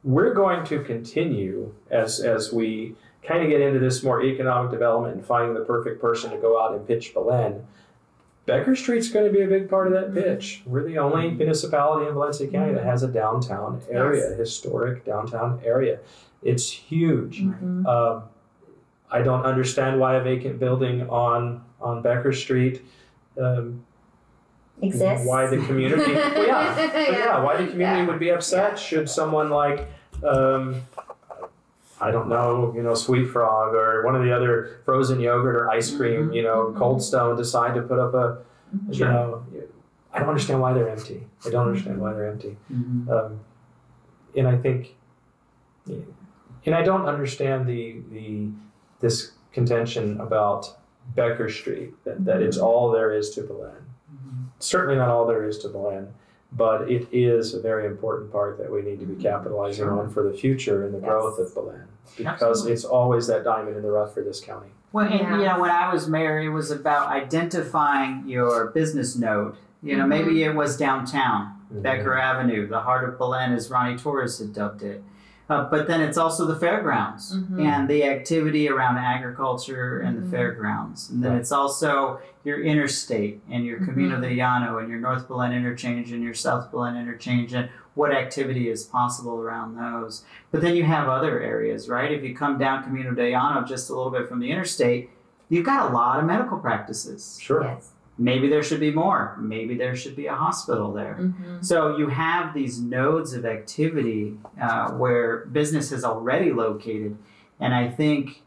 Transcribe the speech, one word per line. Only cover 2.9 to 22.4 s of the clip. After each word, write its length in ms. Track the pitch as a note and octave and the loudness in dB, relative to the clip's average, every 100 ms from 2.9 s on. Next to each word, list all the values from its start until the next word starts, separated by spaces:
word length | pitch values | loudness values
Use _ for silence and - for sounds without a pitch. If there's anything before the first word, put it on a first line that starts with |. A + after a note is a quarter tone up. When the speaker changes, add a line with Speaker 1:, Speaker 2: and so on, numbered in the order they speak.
| - - _ | -12 -20 _
Speaker 1:
kinda 260 | - E3+ D#3 | -2 0 4
get 120 | D3 | 4
into 200 | C#3 C3 | 4 4
this 240 | B2+ B2+ | 2 2
more 180 | C3+ A#2 | 2 2
economic 480 | C3 C3 C3 B2 B2 | 2 2 2 2 0
development 460 | A2+ A#2+ A2+ A#2 F#2+ | 2 2 2 0 -6
and 80 | - | 0
finding 260 | A#2+ A#2 | 2 2
the 100 | A2+ | -2
perfect 360 | A2 A#2 A#2 A2 | 0 0 -2 -2
person 300 | A#2 A2+ A#2 | 0 0 -4
to 60 | G#2 | 0
go 240 | A2+ A2+ | 4 4
out 120 | A2 G#2 | 2 -2
and 100 | G#2 | -2
pitch 260 | A#2 - | -2 -2
Belen. 540 | - A#2 B2 G#2 G2+ - - _ _ _ _ _ _ - | -2 0 2 0 -4 -14 -20 _ _ _ _ _ _ 0
Becker 300 | - C4 C4 | 2 4 2
Street's 320 | - A#3 A3+ | 2 0 2
gonna 200 | G#3+ G#3 | 2 4
be 120 | G3 | 4
a 60 | F#3+ | 4
big 200 | G3 F#3+ | 2 4
part 200 | F#3+ F#3 | 2 4
of 40 | |
that 160 | F#3+ F#3+ | 2 2
Speaker 2:
Mm-hmm. 80 | F#3+ | 0
Speaker 1:
pitch. 420 | F#3+ - - - | 0 -2 -6 -12
We're 200 | B2+ C3 | -2 -2
the 140 | E3+ D#3 | 0 0
only 260 | C#3+ D#3+ E3 | 2 2 0
Speaker 2:
Mm-hmm. 80 | A#2+ | 0
Speaker 1:
municipality 680 | D#3 D3+ - D3+ D3 D3+ D3 | 2 2 2 2 4 2 0
in 80 | |
Valencia 320 | C#3+ C#3+ C#3 C3+ | 0 -2 -2 -2
County 260 | F#3 - | 0 2
that 60 | A#2+ | 2
Speaker 2:
Mm-hmm. 60 | A#2+ | 2
Speaker 1:
has 140 | B2 | 2
a 60 | C3 | 2
downtown 760 | A#2 A2 B2 A#2+ G2 G#2+ B2 - | 2 2 0 -2 -4 -6 -8 -4
area, 380 | B2 C#3 C#3 - | 0 2 2 0
Speaker 2:
Yes. 80 | A2 | -2
Speaker 1:
historic 640 | A2+ - - - B2 B2+ | -4 -4 -4 -2 -2 -2
downtown 560 | - G#2 A2+ A#2 A#2+ B2 | -4 -4 -4 -4 -2 -2
area. 340 | A#2 B2+ B2 - - - - _ | 0 2 2 -2 -8 -20 -20 _
It's 300 | A#2+ B2+ - | 0 0 -2
huge. 720 | - - D#3+ E3 C#3 - G#3+ | -8 -2 2 4 2 0 -2
Speaker 2:
Mm-hmm. 420 | F#3+ - F#3 F3+ F3+ | -2 -2 -4 0 2
Speaker 1:
Um, 360 | A#2+ A#2 A2+ A2 _ _ _ - - _ _ _ | 4 4 0 -8 _ _ _ -20 -20 _ _ _
I 120 | B2 | 0
don't 220 | B2+ B2+ | 2 2
understand 540 | C3 B2+ B2+ - C3 C3+ | 2 2 2 2 2 4
why 160 | B2+ | 4
a 80 | C3 | 4
vacant 380 | B2+ B2 C3 - | 2 0 -2 -2
building 480 | B2+ C3 B2+ B2 B2 | 0 2 2 0 0
on, 540 | A#2+ A#2+ A#2+ A#2+ A#2+ - _ | 2 2 2 0 -6 -14 _
on 220 | A#2+ A#2 | -6 0
Becker 300 | A#2+ B2 C3+ | 2 2 2
Street, 500 | C3 | -2